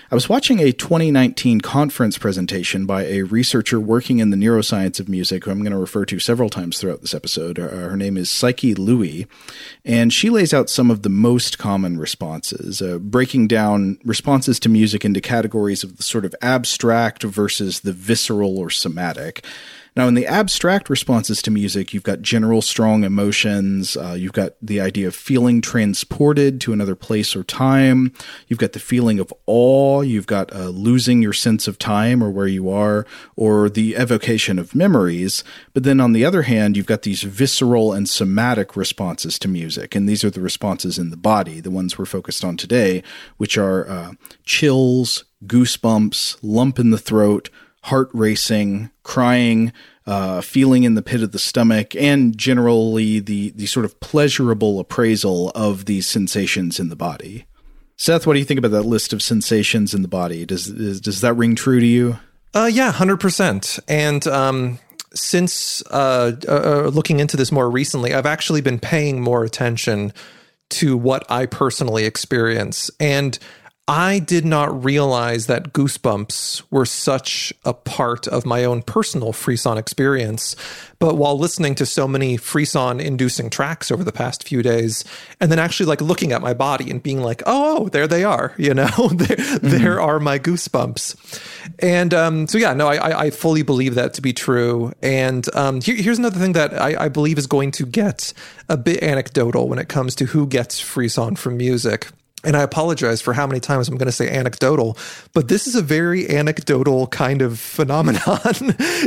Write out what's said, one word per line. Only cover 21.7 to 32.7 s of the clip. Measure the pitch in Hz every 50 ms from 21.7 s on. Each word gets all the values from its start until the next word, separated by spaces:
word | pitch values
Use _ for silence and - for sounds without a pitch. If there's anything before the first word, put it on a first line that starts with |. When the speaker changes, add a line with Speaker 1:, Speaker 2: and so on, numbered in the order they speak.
| 101 98 90 -
Speaker 1:
you've | - 98 -
got | 104 98 -
general | 107 - 120 113 110 113 113 110
strong | - - - - 110 110 107 107 101
emotions, | 95 101 101 101 101 101 - - 107 101 101 98 98 98 98 92 - -
uh, | 67 82 87 87
you've | 90 92 92
got | - 110 95 - - _
the | 110 107 101 101
idea | 95 95 - 101 95
of | 90 -
feeling | - - - 135 120 123 123 120 117
transported | - - - 117 107 101 95 - - - - - 143 147 151 143 143 139 135 123
to | - 120
another | 107 104 101 98 92
place | - - - 110 104 104 - -
or | 95 90
time, | - - - 131 135 135 135 135 131 127 131 127 127 - - - - - - -
you've | - 120 120
got | 117 - -
the | 107
feeling | - - 123 123 120 113 107 98
of | 90 - - - _
awe, | 104 110 120 123 127 135 139 139 139 139 139
you've | 143 131 113 101 95
got, | - 107 98 - - -
uh, | 95 92
losing | 90 90 95 104 117 123 127 117 123 123 117 113
your | 104 95
sense | - - 117 110 107 -
of | 107 95 -
time | - 113 104 104 110 120 123 120 110
or | 104
where | 95 98 98
you | 95 95 95 92
are, | 92